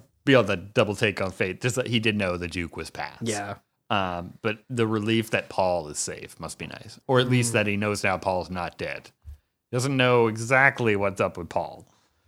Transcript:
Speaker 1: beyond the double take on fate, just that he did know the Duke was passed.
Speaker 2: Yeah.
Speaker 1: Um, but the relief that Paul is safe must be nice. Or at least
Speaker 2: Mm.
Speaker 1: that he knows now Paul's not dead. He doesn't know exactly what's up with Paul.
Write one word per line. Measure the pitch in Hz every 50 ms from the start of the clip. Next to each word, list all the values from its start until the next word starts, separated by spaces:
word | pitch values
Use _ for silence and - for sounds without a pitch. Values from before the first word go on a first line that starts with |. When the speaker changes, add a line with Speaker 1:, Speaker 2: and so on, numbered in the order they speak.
| - _ _ _ _
Speaker 1:
beyond | 143 135 123 110 98
the | 101
double | 87 92 101 - 131 110 104 101
take | - 123 104 98 -
on | 98 95
fate, | - - 110 92 92 -
just | - 127 113
that | 131 -
he | - 120 113
did | 107 113 104
know | 104 98 90 90
the | 87 90 85
Duke | - 90 85 78 -
was | 87 80 -
passed. | - - 71 71 67 -
Speaker 2:
Yeah. | 113 113 104 101 101 101 98 - _ _ _ _ _ -
Speaker 1:
Um, | 113 101 95 90 87 87 87 - - -
but | - 110 110 113 _ -
the | 131 120 113
relief | 107 110 107 104 113 113 113 110 -
that | - 98 -
Paul | - - - 95 90 90 85 78
is | 73 76 -
safe | - - 80 - - - -
must | - 82 - -
be | - 82
nice. | 78 - - - 110 - - _
Or | - 131 123
at | 123 120
least | 127 123 117 117
Speaker 2:
Mm. | 113
Speaker 1:
that | 110 104
he | 104 101
knows | 101 107 104 104 101 -
now | 98 92
Paul's | 87 - 98 92 90 85 -
not | 92 90 87 80 -
dead. | - 87 73 69 67 - - _ _ _ - - - _ _ _ _ _ _
He | 120
doesn't | 127 123 139 139
know | 131 127 127 123 120 117
exactly | 113 107 113 117 113 135 131 135 139 131 - 123 110 104
what's | 98 101 98 95 -
up | 104 92 -
with | 90 85
Paul. | - - 90 80 - - - - _ _ _ _ _ _ _ _